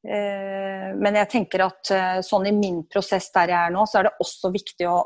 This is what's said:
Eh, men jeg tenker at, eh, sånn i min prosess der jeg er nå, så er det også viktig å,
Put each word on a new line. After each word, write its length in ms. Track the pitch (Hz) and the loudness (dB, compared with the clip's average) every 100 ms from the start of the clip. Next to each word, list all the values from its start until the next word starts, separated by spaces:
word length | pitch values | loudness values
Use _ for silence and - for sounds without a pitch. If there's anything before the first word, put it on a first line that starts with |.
Eh, 840 | 214 208 202 196 196 196 196 190 190 | -6 -4 -4 -6 -6 -6 -6 -6 -8
men 220 | 196 202 208 | -2 0 2
jeg 120 | 208 | 2
tenker 340 | 247 196 185 | 0 0 0
at, 260 | 185 - - | 0 0 -2
eh, 280 | 190 185 185 | 0 0 -2
sånn 260 | 185 202 196 | 0 0 2
i 60 | |
min 300 | 208 202 175 | 2 0 -2
prosess 460 | 160 202 190 190 - | -2 -4 0 -2 0
der 160 | 190 175 | 0 2
jeg 100 | 175 | 2
er 140 | 170 | 2
nå, 100 | 175 214 | 2 2
så 120 | 214 | 4
er 40 | |
det 100 | 196 - | 2 0
også 300 | - - 190 | -14 -4 -4
viktig 340 | 190 - - 175 | -4 -8 -4 0
å, 100 | 175 | 2